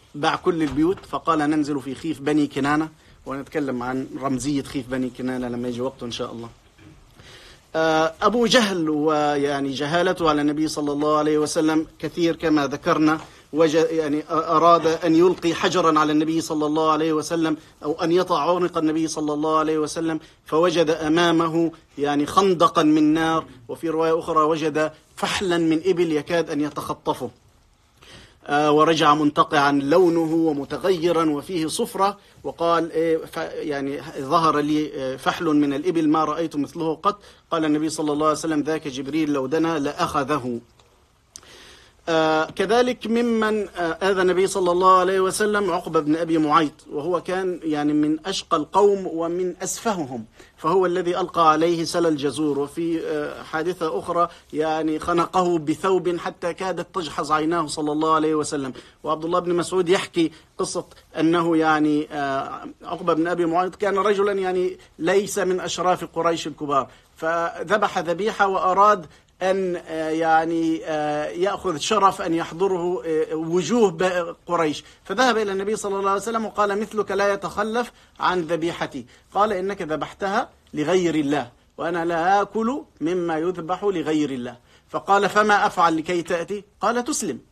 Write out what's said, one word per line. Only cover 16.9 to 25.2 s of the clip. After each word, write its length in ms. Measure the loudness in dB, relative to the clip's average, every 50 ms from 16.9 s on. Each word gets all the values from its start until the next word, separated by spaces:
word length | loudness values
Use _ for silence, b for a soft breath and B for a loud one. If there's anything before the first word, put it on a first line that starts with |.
عليه 220 | 2 2 2 0 0
وسلم 440 | 0 -2 -2 -2 0 0 0 -2 -4 B B B B -6
أو 200 | -6 -4 -2 0
أن 80 | 2
يطع 440 | 2 2 2 2 0 0 2 0 2
عنق 220 | 2 0 -2 0
النبي 300 | 0 0 0 0 0 -2
صلى 260 | -2 -4 -4 -4 -2 -2
الله 240 | -2 0 2 2
عليه 200 | 2 2 2 0
وسلم، 420 | 0 -2 -2 -4 -4 -4 -4 -4 -6 B B B B B
فوجد 440 | -2 2 2 4 4 4 2 2 2
أمامه، 840 | 2 0 0 2 4 4 6 6 4 4 2 2 0 0 0 0 B B B B B
يعني، 280 | -4 -2 0 0 0 -2
خندقاً 580 | 2 2 4 4 4 4 4 4 4 4 4 4
من 200 | 4 6 6 6
نار، 420 | 4 4 2 2 0 0 -2 -4 B B B B
وفي 220 | -12 -12 -6 -4 -4
رواية 300 | -2 0 2 2 2 0
أخرى 200 | 0 0 2 4
وجد 520 | 4 4 2 0 0 -2 0 0 -2 -2 B B B B _
فحلاً 420 | -6